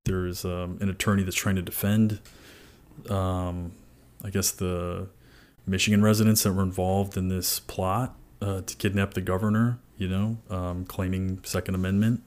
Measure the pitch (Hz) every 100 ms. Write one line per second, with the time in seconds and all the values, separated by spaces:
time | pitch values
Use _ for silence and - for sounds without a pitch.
0 | - 92 90 87 92 87 87 90 98 90
1 | - 98 92 - - 95 85 - 101 107
2 | 110 107 - - - - - - - -
3 | - 101 92 92 90 87 87 - - -
4 | - - 101 98 92 - 92 87 87 90
5 | 95 - - - - - - 95 - 104
6 | 107 107 110 107 104 95 95 90 92 95
7 | 98 98 92 92 - - - - 92 101
8 | 127 - - - 98 95 92 - 104 101
9 | 98 95 92 92 107 107 117 120 - -
10 | 92 95 107 113 - 92 90 90 90 -
11 | 92 92 95 95 - 95 - 92 92 98
12 | 110 120